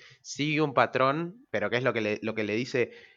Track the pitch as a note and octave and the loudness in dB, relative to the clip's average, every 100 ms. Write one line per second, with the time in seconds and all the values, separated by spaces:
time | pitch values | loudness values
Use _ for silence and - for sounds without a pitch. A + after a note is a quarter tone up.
0 | - - - - D3 D3+ D3+ C3 A2+ B2+ | -20 -20 -12 -4 -2 0 2 4 4 4
1 | C3 D3+ E3+ A#3 - G#2 G#2 A#2 B2+ A2+ | 2 2 -4 -8 -6 -2 0 0 0 0
2 | G#2+ G#2 A2 A2 G#2 G#2+ B2+ B2+ A2+ - | 0 -2 -4 -2 -2 -2 -2 -2 -2 -4
3 | - | -20